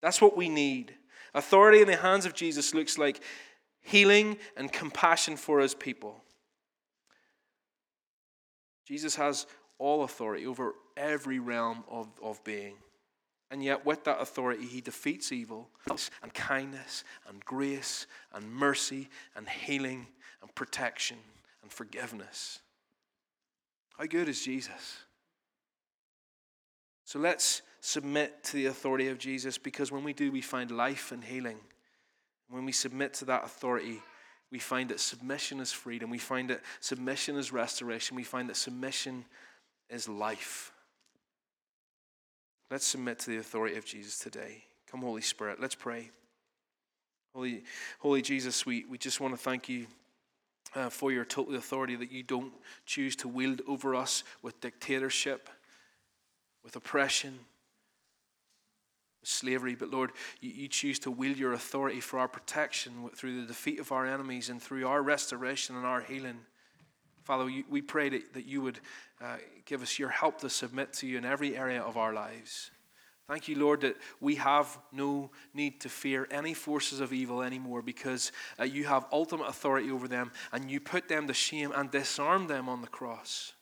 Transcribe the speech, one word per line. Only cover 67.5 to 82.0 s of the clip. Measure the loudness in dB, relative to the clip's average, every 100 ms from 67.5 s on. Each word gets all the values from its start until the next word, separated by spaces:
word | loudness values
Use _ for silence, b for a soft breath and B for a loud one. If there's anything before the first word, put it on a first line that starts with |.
| -4 -4
we | -4
pray | -2 0 0
that, | 0 -6
that | -14 -8
you | -4
would, | -4 -6 B B B _
uh, | -10 -10 -12 -20 -8
give | -6
us | -4 -4
your | -2
help | 2 2 0
to | -4
submit | -4 -4 -6 -6
to | -6 -6
you | -4
in |
every | -2 -2 -2 -2
area | -2 -2
of | -4 -2
our | -2
lives. | -2 -8 -12 -14 -12 -12 -18 _ b b b -8
Thank | -8 -4
you, | 2
Lord, | 4 6
that | 2 0 B B
we | 0 2
have | 6 6 4 -2 -14
no | -4 0 0 -4 B B
need | -4 -4 -2
to | -10
fear | -6 -2 0 0
any | -4 -4
forces | -6 -2 0 0 -2
of | -2
evil | -2 -2 -2
anymore, | -2 -4 -6 -6
because, | -6 -6 -4 -2 -2 B B B
uh, | -2
you | 0
have | 2 2 4
ultimate | 0 2 -2 -4
authority | -2 2 2 2
over | -2 -2
them | -4 -4 B B
and | -6 -4
you | -6
put | -2 -4 0
them | -2 0
to |
shame | 0 0 0 -2
and | -2 0
disarm | 0